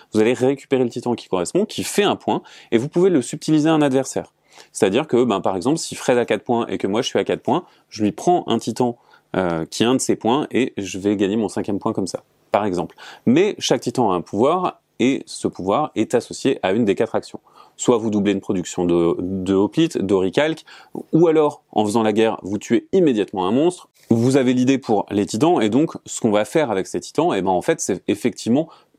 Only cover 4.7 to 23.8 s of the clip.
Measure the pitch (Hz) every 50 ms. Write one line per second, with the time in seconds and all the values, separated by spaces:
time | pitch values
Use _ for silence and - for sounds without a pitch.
4.7 | - - - 98 95 127 160 - - 117 127 120 101 95 80 110 95 95 87 127
5.7 | 156 160 - - - - - - 127 120 117 - 113 104 - - 120 117 117 -
6.7 | 95 90 - 98 98 113 117 - - 107 95 - 90 80 - - 123 170 180 -
7.7 | _ _ _ _ - 107 107 104 95 - - 180 180 165 - - 117 113 - -
8.7 | 110 - 123 120 117 - _ _ _ _ _ _ - 92 92 87 85 82 80 -
9.7 | - - 110 117 131 131 - - 101 - - 110 120 147 - - - 110 131 -
10.7 | - - 98 92 92 98 92 104 107 98 104 95 104 117 107 92 - 113 90 -
11.7 | 104 92 - 113 104 - 98 87 - - - _ _ _ _ _ - 101 104 104
12.7 | 90 87 82 - - - - - - - _ 110 123 160 196 214 - - - -
13.7 | 151 120 - 131 120 - 123 101 90 90 82 - - 98 117 139 170 185 180 -
14.7 | - _ _ _ _ - 107 131 135 - - - - - - 98 - - 90 92
15.7 | 104 135 151 - - 110 110 - - 120 110 - - - - 135 135 - - 92
16.7 | 95 117 123 98 92 - 117 - - 104 - - - - _ _ _ - - _
17.7 | _ - - - 123 113 110 113 104 104 98 101 101 98 - - 107 92 85 -
18.7 | - - 90 87 85 87 85 85 85 - 87 92 95 95 92 92 98 95 101 101
19.7 | - 160 165 160 - - 98 95 101 92 95 95 - - 147 160 160 - - -
20.7 | - - - _ - - - - - 160 170 165 156 160 151 147 120 - _ _
21.7 | - 107 107 104 104 117 110 110 107 107 110 113 98 - - 92 104 101 - -
22.7 | - 110 - - - 196 180 147 123 104 92 - - 95 90 92 110 131 156 175
23.7 | 180 -